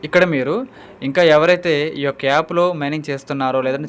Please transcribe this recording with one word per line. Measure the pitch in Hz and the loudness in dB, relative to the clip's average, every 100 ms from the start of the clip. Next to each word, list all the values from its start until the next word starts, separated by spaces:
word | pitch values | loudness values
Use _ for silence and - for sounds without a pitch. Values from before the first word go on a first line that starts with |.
| 151 | 0
ఇక్కడ | 180 180 | 2 2
మీరు | 151 127 185 262 - - - 135 | 0 -2 -4 -6 -14 -20 -10 -4
ఇంకా | 139 170 151 | 2 6 6
ఎవరైతే | 160 180 175 147 151 160 | 4 2 0 -2 -2 -4
ఈ | 139 | -4
యొక్క | 135 135 | -2 0
యాప్లో | 143 160 170 180 170 | 0 0 0 0 0
మైనింగ్ | 143 151 147 | -4 -6 -6
చేస్తున్నారో | 139 - 139 131 131 127 | -10 -6 -4 -2 0 -2
లేదంటే | 135 | -4